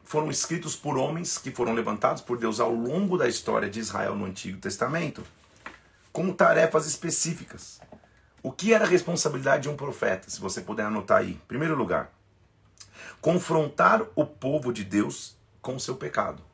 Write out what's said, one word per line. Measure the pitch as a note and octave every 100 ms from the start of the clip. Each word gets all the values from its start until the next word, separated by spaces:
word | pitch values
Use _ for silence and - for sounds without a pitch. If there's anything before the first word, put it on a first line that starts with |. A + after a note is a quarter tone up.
| -
foram | D3+ D#3
escritos | C#3 - E3 D#3 -
por | D3 C3+
homens | C#3 E3 F3 -
que | C3+
foram | - A#2
levantados | A2+ A2 G#2 A#2 -
por | - A#2+
Deus | A2+ A2
ao | A2+
longo | A#2 A#2+ D#3+ G3+ F3+
da | B2
história | A2 - A2 G#2
de | G#2+
Israel | A2 G#2 G#2
no | G#2 G2
Antigo | F#2+ - F#2+
Testamento, | G2 - B2 D#3+ D#3+ - - _ _ _ - - _ _ _
com | - F3+
tarefas | - - E3 D#3+ D#3 D3+
específicas. | - E3+ - E3 D#3 - - - - - - _ _ _ _
O | B2+
que | - G3
era | A3
a | G#3+
responsabilidade | F3+ E3+ F3 D3+ C#3 C3+ D3+
de | C#3+
um | D3
profeta, | C#3+ - A2 F#2 -
se | -
você | F#2+ G#2+
puder | F#2+ G#2+ G#2+
anotar | G#2+ G2+ G#2+
aí? | G2
Em | - -
primeiro | B2 D#3+ D3
lugar, | F#2+ D#2+ - _ _ _ _ _ _ _ - - - -
confrontar | - F3+ - D#3+ D3 - - - -
o | - D3+
povo | - C3+ D3+ B2
de | A2
Deus | F#2 G2+ - - - - _ _
com | - C3
o |
seu | - C3
pecado. | B2 A2+ G#2 - -